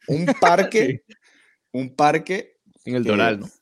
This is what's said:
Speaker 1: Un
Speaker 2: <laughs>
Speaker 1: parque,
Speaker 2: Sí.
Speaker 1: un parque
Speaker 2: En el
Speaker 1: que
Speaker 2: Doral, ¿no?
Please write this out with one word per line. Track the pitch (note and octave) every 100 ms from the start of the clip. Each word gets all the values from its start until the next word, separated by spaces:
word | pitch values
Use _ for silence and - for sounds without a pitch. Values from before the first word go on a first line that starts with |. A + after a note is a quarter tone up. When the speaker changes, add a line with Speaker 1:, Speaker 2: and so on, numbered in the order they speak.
| -
Speaker 1:
Un | D#3 F3+
Speaker 2:
<laughs> | -
Speaker 1:
parque, | E3+ F3+ F#3+ A3 C3+ B2+ -
Speaker 2:
Sí. | - _ _ _ _ _
Speaker 1:
un | B2+ C3 B2+
parque | D3 D#3+ D#3+ F#3 - _ _ _ -
Speaker 2:
En | B2
el |
Speaker 1:
que | A2+
Speaker 2:
Doral, | G#2 A2+ G#2
¿no? | - -